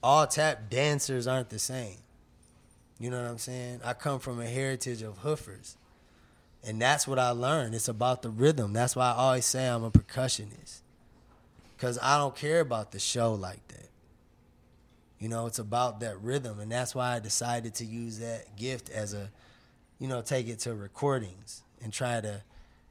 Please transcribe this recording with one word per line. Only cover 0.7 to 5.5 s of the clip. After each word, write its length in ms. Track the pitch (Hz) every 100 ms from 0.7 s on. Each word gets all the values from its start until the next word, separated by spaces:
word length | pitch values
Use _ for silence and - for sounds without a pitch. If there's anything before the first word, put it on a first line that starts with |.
| 120 147 147 - 131 120
aren't 220 | 131 123
the 100 | 110
same. 380 | - 131 113 87 - - _ _ _ _ - _ _ _
You 100 | 120
know 120 | 123
what 80 | 123
I'm 80 | 120
saying? 440 | - 127 123 123 117
I 80 |
come 260 | 123 151 135
from 200 | 131 120
a 40 | 117
heritage 540 | 127 135 131 131 117
of 180 | 110 95
hoofers. 580 | 143 151 -